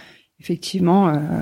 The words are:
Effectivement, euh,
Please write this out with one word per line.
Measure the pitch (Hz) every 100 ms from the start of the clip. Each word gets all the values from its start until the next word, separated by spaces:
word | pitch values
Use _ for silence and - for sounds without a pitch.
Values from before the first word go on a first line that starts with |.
| - - _ _
Effectivement, | - 175 - 190 175 190 190
euh, | 151 151 165